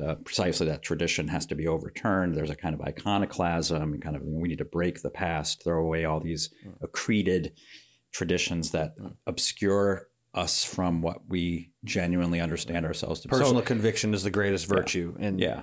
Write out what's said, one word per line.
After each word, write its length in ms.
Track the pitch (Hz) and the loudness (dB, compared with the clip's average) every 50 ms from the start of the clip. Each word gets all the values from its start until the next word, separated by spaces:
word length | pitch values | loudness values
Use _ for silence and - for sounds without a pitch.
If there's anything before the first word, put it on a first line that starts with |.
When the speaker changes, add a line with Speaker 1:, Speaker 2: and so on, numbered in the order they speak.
| 71 | -4
Speaker 1:
uh, 120 | 78 78 | -4 -4
precisely 500 | - - - - - 98 87 80 - 87 | -4 -6 -4 -2 0 2 2 2 2 0
that 160 | 78 78 80 | 0 0 -2
tradition 460 | - - 82 80 85 82 - - 78 76 | -2 -4 -2 0 0 0 0 0 0 -2
has 180 | 82 80 78 | -2 -2 -2
to 80 | - - | -4 -4
be 120 | 73 78 82 | -2 0 0
overturned. 640 | 80 80 - - - - - 110 95 95 92 87 80 | 0 0 -2 -6 -8 -4 0 2 2 2 2 2 2
There's 160 | 78 78 76 | 0 0 -2
a 60 | 76 | -4
kind 180 | - - 82 76 | -4 -4 -4 -4
of 60 | - | -2
iconoclasm, 1200 | - 71 - - - 101 101 101 98 - - - 87 85 82 85 78 - 82 78 78 78 73 - | -4 -6 -6 -4 -2 0 2 2 0 0 0 0 2 2 2 2 2 0 0 0 0 0 -2 -4
kind 160 | - 76 76 | -4 -6 -6
of, 60 | 69 | -4
we 260 | 67 76 78 80 85 87 | -4 -4 -2 -2 -2 -2
need 100 | 78 - | -2 -4
to 60 | - | -4
break 380 | - - 85 87 90 80 - | -4 -2 0 0 0 0 -2
the 80 | - 65 | -6 -6
past, 520 | - - 95 85 82 78 73 - - - | -4 -2 -2 -2 0 -2 -2 -2 -4 -2
throw 180 | - 85 85 80 80 | 0 0 2 2 2
away 200 | 80 80 82 82 | 2 2 2 2
all 160 | 78 78 78 | 0 0 0
these 300 | 80 82 82 76 - - - - - | -2 -4 -4 -4 -4 -6 -8 -14 -18
Speaker 2:
Mm. 140 | 98 90 - | -18 -12 -10
Speaker 1:
accreted 720 | - - - - - - 110 104 92 92 92 90 80 - - - - - - - - _ _ _ _ _ | -10 -8 -6 -4 0 2 2 4 4 4 4 2 2 -2 -6 -12 -20 -20 -20 -20 -20 _ _ _ _ _
traditions 580 | - - 95 82 90 87 - - 87 85 80 - | -8 -4 0 0 2 2 0 0 -2 -2 -2 0
that 240 | - 80 78 78 - - | 0 -2 -2 -2 -6 -10
Speaker 2:
Mm. 160 | 98 - - - _ | -14 -14 -14 -10 _
Speaker 1:
obscure 840 | - - - - - - - 101 98 98 101 101 101 95 - - - _ _ _ _ - | -6 -2 0 0 -2 0 2 2 4 4 4 4 4 2 0 -4 -10 _ _ _ _ -4
us 300 | 90 87 78 - - - | -2 0 0 0 0 0
from 360 | - - - 90 87 85 82 | -2 0 0 2 2 2 2
what 280 | 82 82 - - - - | 0 -2 -2 -4 -6 -4
we 420 | 92 90 87 87 85 80 85 - _ _ - | -2 0 0 0 -2 -4 -6 -10 _ _ -8
genuinely 560 | 101 - 101 87 87 90 90 87 85 85 85 | -4 -2 0 0 2 2 2 2 2 2 2
understand 440 | 85 80 82 - - - 85 85 80 | 0 0 -2 -4 -4 -4 -2 -2 -2
ourselves 360 | 78 78 - - - 82 - | -2 -2 -4 -4 -4 -4 -6
to 80 | - - | -2 0
be. 60 | 135 | 2
So 40 | 131 | 4
Speaker 2:
Personal 220 | 143 135 123 120 | 6 6 6 4
conviction 500 | - - 123 110 104 113 104 - - 107 107 | 4 2 2 2 2 2 2 2 0 0 0
is 100 | 98 95 | 0 0
the 60 | 101 | 0
greatest 380 | 95 104 101 101 98 85 82 90 | 2 2 2 2 2 0 0 2
Speaker 1:
Yeah. 60 | 98 | 2
Speaker 2:
virtue. 420 | 92 - - - 90 85 85 - - | 2 2 2 0 -2 -2 -4 -4 -4
And, 180 | 104 101 95 92 | -4 -2 0 0
Speaker 1:
Yeah. 220 | 92 85 - - | 0 0 -2 -4